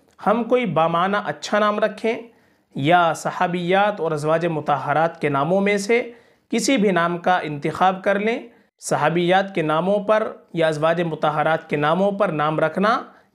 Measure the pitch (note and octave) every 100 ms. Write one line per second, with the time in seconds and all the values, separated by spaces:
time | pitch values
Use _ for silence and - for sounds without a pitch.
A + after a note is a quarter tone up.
0 | _ - F#3+ A#3 A3+ B3+ A#3 D#3 E3 E3+
1 | F#3+ G3+ F3 D3 - G#3 G#3 G#3 G#3 G3+
2 | A3 A#3+ - _ _ _ _ D3+ C#3+ F3
3 | E3+ D3 D#3 - F3+ F3+ E3+ F#3+ G#3 G3+
4 | D#3+ D#3 D3+ E3 E3+ D#3 D3+ C#3 C3+ D3
5 | E3 - D3 C#3 D3 G3 G3+ G3+ G3 A#3
6 | A#3+ - _ _ - A#3 - C4+ G3+ E3+
7 | E3+ F3 F3+ F#3 D3+ D3 D#3+ - F#3 F#3+
8 | G3+ G3 G#3+ B3+ - _ _ _ - C#3
9 | D3 E3+ F3 F#3 G3 F#3 D#3 D#3 F3+ G3+
10 | G3+ G#3+ A3 - - D#3+ D#3+ D3+ D#3+ E3+
11 | E3+ D#3 D#3 D3 D3+ D#3+ - D3+ D3+ E3+
12 | G3+ G3 G3+ D3+ D3+ D#3 D#3 E3 G3+ B3+
13 | - - _